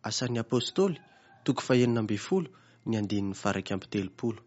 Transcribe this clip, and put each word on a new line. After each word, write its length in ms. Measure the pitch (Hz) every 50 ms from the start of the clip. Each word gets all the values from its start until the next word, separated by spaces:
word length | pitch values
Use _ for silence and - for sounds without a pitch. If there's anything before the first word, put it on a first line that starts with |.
| -
Asan'ny 360 | 107 - - 127 120 120 117
Apôstôly, 580 | 113 - 127 120 - - - - 190 196 156 - - - - - - - - - -
toko 180 | - 127 -
fahenina 380 | - - 131 123 123 120 117 117
amby 180 | 110 104 107
folo, 320 | 101 - - 185 190 170 - - - - - - _ _
ny 120 | - 117
andininy 380 | 107 104 95 104 101 98 98 95
faha 180 | - - 104 95
raika 200 | 98 92 - 101
amby 120 | 92 - -
telopolo. 500 | - 104 92 87 - - - 117 110 98 -